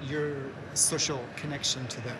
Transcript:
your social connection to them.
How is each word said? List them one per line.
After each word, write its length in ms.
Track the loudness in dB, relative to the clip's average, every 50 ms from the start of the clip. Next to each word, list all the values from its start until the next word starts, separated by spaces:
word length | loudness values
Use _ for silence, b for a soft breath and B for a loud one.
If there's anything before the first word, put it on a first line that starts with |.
| -4
your 300 | -2 0 0 2 0 0 -2 -4 -6 -6 -8 -8 -2 4
social 500 | 4 4 6 6 4 2 2 2 0 -2 -6 -8 -6
connection 500 | -4 -4 -2 0 2 0 0 0 -2 -4
to 140 | -4 -4
them. 160 | -6 -6 -6 -6